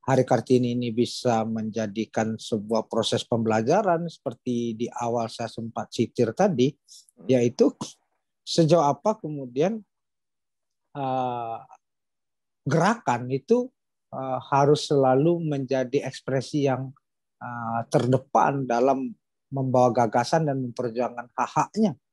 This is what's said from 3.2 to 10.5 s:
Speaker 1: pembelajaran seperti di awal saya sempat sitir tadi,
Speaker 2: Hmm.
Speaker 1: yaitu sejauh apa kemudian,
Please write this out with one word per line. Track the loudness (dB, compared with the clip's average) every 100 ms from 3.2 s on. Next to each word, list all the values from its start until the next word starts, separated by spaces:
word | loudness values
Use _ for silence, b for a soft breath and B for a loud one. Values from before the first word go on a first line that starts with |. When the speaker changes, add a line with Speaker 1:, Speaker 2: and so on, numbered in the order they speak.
| -2
Speaker 1:
pembelajaran | -2 2 0 2 2 2 -2 -4
seperti | -8 -10 -8 -4 -4 -4
di | -4 -8
awal | -6 -4 -2 -4
saya | -8 -10
sempat | -10 -10 -10 -10
sitir | -4 -2 0 0
tadi, | 2 0 2 0
Speaker 2:
Hmm. | 0 _ -20 _ _ 0
Speaker 1:
yaitu | 2 2 2 0 0 -16 -16 _ _ _ _
sejauh | -4 2 6 6
apa | 4 2 -2 -4
kemudian, | -6 -10 -8 -2 -2 -2 -12 _ _ _ _ _ _